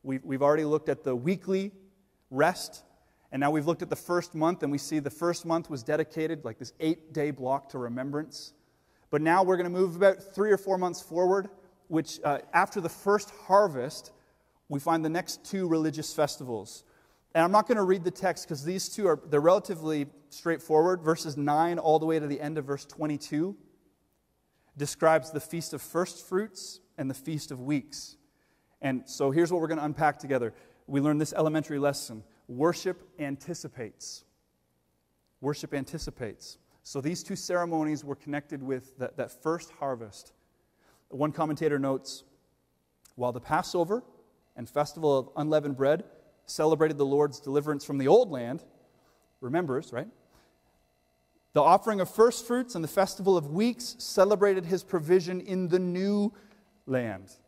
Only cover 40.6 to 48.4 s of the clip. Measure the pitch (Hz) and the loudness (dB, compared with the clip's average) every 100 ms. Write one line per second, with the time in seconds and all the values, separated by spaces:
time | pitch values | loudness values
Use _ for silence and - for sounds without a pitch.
40.6 | _ _ _ _ _ 131 151 151 156 151 | _ _ _ _ _ -4 -4 0 -2 0
41.6 | 156 143 139 131 - - _ _ _ _ | 0 2 0 -2 -4 -16 _ _ _ _
42.6 | _ _ _ _ _ - 123 120 - 156 | _ _ _ _ _ -4 -4 -4 -2 -2
43.6 | 180 180 170 226 - - _ _ _ - | 0 -2 0 -2 -6 -20 _ _ _ -16
44.6 | 117 143 147 - 156 135 127 - 151 151 | -6 -2 -2 0 2 2 0 -4 2 2
45.6 | 147 131 139 160 - - _ _ - - | 0 0 2 2 -2 -20 _ _ -14 0
46.6 | 156 156 156 147 139 143 147 123 - 143 | 2 4 4 2 2 4 2 -2 -2 -2
47.6 | 151 143 - 139 135 208 240 135 | 0 -6 -4 0 6 6 6 -4